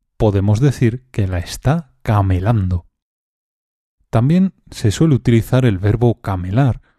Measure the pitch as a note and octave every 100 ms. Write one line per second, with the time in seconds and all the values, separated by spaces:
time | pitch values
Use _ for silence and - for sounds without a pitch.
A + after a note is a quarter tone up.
0 | _ - A2 G2 G2 G#2+ C#3+ - A#2 A#2+
1 | _ - F#2+ F#2 - - C3 E3 - _
2 | - G#2 F#2+ F#2 G2 A#2 F#2 F2 - _
3 | _ _ _ _ _ _ _ _ _ _
4 | _ A#2 C3 F3+ F#3+ - - - A2 -
5 | D#3+ B2 - A#2 - B2+ B2+ F#2+ G2+ A2
6 | A#2+ G#2+ - F#2 F2+ G#2+ C#3 - _